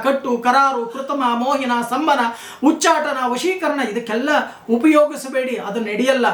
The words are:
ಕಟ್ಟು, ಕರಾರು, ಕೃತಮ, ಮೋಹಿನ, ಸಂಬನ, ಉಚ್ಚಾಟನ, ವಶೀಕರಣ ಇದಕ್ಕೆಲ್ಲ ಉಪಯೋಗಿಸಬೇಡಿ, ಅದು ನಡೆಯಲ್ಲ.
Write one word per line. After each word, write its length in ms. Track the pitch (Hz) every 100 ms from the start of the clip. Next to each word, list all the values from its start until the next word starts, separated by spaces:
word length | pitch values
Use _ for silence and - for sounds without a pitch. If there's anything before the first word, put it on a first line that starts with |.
ಕಟ್ಟು, 340 | 262 269 262 233
ಕರಾರು, 480 | 247 269 277 262 226
ಕೃತಮ, 380 | 269 269 285 247
ಮೋಹಿನ, 380 | 233 254 277 254 240 233
ಸಂಬನ, 300 | 254 - 131 123 - - - 285
ಉಚ್ಚಾಟನ, 500 | - 339 320 302 262 247
ವಶೀಕರಣ 540 | 247 349 370 302 285
ಇದಕ್ಕೆಲ್ಲ 500 | 233 214 226 220 285 285 - - -
ಉಪಯೋಗಿಸಬೇಡಿ, 880 | 233 311 302 294 285 262 262 254 233
ಅದು 240 | 202 214
ನಡೆಯಲ್ಲ. 460 | 208 208 254 262 220